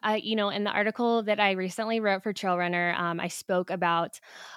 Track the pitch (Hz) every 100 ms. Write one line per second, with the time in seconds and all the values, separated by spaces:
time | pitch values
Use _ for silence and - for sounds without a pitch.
0 | 214 220 214 220 202 202 202 - 208 214
1 | 240 233 214 208 202 185 185 202 220 226
2 | 214 190 214 190 190 180 175 175 175 170
3 | 170 170 175 - - 180 180 180 175 170
4 | 170 - - - -